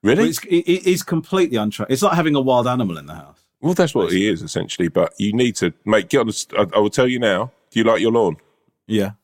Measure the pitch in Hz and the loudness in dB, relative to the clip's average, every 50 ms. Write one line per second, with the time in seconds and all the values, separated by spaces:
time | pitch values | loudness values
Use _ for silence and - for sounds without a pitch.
0 | - 101 127 180 233 - - - - - 180 170 165 - 175 185 - 185 185 180 | 4 2 4 4 2 0 -2 -6 -4 0 0 0 2 0 -2 0 2 0 0 0
1 | - - 175 160 151 - - 190 180 160 127 113 107 107 104 - - - 131 131 | -2 -4 -4 -4 -4 -2 0 0 0 0 0 -2 -2 -4 -4 -6 -4 -4 -2 0
2 | 196 202 165 170 165 160 147 139 131 131 127 123 117 123 123 127 120 95 85 78 | 2 2 2 2 2 2 2 2 2 2 2 2 2 0 -2 -2 -2 -4 -4 -8
3 | 71 71 80 80 73 71 - _ _ _ _ _ - 156 180 175 180 156 - 135 | -12 -16 -16 -18 -18 -20 -20 _ _ _ _ _ -2 -2 2 2 2 2 2 0
4 | 95 80 87 92 98 110 95 80 78 78 - - - - - - 90 82 - 87 | 0 2 2 2 2 0 -2 -2 -6 -8 -6 -6 -6 -6 -4 -2 -2 0 0 0
5 | 78 - - - 98 104 104 120 127 123 104 - - 90 78 _ _ 104 110 107 | 0 0 -2 -4 -4 -2 0 0 0 0 0 -2 -4 -4 -4 _ _ 0 0 0
6 | 95 85 - 139 117 113 104 - - _ - - 104 87 80 104 104 104 - - | 0 2 0 0 0 0 -4 -8 -10 _ -2 -2 -2 0 2 0 0 2 2 2
7 | 127 127 127 123 120 110 95 90 110 131 _ _ _ _ - 113 110 113 113 95 | 0 0 0 0 0 0 0 0 -2 -6 _ _ _ _ -2 0 2 2 2 2
8 | 95 113 113 117 110 90 78 - _ _ _ _ _ _ _ _ _ - 110 107 | 2 2 2 2 2 2 0 -4 _ _ _ _ _ _ _ _ _ -4 -2 -2
9 | 101 95 104 _ | -2 -2 -6 _